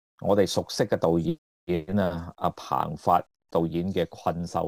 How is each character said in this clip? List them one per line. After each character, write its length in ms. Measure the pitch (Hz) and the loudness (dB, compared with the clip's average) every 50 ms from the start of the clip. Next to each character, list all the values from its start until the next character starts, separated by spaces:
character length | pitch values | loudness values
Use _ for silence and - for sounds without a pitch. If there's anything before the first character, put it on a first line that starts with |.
| _ _ _ - | _ _ _ -4
我 160 | - 92 101 | 0 2 4
哋 100 | 104 95 | 4 4
熟 160 | 87 - 104 85 - | 2 2 -2 -4 -2
悉 140 | - - 127 | -2 -2 0
嘅 100 | - 110 | 0 0
導 240 | 87 - 82 82 85 | 0 2 2 2 2
演 800 | 82 85 82 - _ _ _ _ _ - 87 82 76 87 98 104 | 2 0 -4 -6 _ _ _ _ _ -4 -4 -4 -2 -2 0 0
啊， 320 | 95 87 85 82 82 85 - | 0 0 -2 -6 -8 -10 -8
阿 140 | - - 87 | -4 -4 -4
彭 440 | - - - - - - 80 80 80 - | -4 -4 -6 -4 -2 -2 -2 -4 -6 -2
發 280 | - 92 87 87 - _ _ _ _ - | 2 2 4 2 2 _ _ _ _ -2
導 180 | - 85 85 | 0 0 0
演 240 | 82 80 85 87 98 | 2 0 -2 -2 0
嘅 140 | 92 95 82 - | 0 0 0 -2
《困 340 | - - - 87 80 85 85 | -4 -6 -4 -4 -2 -4 -4
獸》 60 | 82 - 87 82 | -4 -4 -2 -2